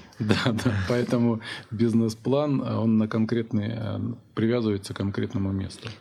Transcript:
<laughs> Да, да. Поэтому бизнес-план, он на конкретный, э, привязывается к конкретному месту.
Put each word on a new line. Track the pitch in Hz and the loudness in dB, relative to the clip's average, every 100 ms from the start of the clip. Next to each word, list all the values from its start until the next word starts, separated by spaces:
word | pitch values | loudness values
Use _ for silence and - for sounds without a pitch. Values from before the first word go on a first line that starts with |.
| - | -12
<laughs> | - | -4
Да, | 107 - 123 104 | 0 2 2 0
да. | 127 104 92 | 0 0 0
Поэтому | 120 120 123 117 113 - - - | 0 2 2 2 0 -4 -12 -8
бизнес-план, | 107 117 113 113 110 120 139 151 143 | 0 2 4 2 -2 0 0 2 0
он | 120 107 113 110 | 0 0 4 4
на | 107 | 2
конкретный, | 113 110 117 110 104 104 | 0 0 0 0 -2 -2
э, | 110 107 104 107 117 - | -4 -4 -4 -6 -8 -10
привязывается | - 113 123 110 98 - | -2 2 2 2 -2 -4
к | 95 | -4
конкретному | 98 104 107 98 98 | -2 -2 -2 -2 -2
месту. | 95 95 - - - | -2 -4 -8 -12 -14